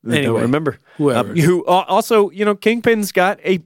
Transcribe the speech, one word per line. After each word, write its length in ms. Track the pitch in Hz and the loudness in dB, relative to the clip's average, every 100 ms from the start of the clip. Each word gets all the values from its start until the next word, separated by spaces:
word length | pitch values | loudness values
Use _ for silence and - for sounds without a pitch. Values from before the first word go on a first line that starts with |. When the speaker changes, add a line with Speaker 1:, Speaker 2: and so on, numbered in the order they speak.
| 110 | -2
Speaker 1:
I 40 | 147 | -2
Speaker 2:
Anyway, 80 | 135 | 0
Speaker 1:
don't 160 | 110 | -2
remember. 360 | 117 143 156 - _ - | 0 0 -2 -6 _ -4
Speaker 2:
whoever. 340 | 143 117 117 | 0 0 -2
Speaker 1:
Uh, 40 | 170 | 0
who 300 | 156 180 - | 2 2 2
al-, 160 | 180 180 | 0 2
also, 420 | 190 226 226 202 | -2 2 2 0
you 120 | 175 208 | -2 -4
know, 100 | 202 | 0
Kingpin's 560 | 214 233 233 220 202 | -2 0 0 0 -2
got 280 | - 185 202 190 | 0 0 -2 -4
a 180 | 190 | -4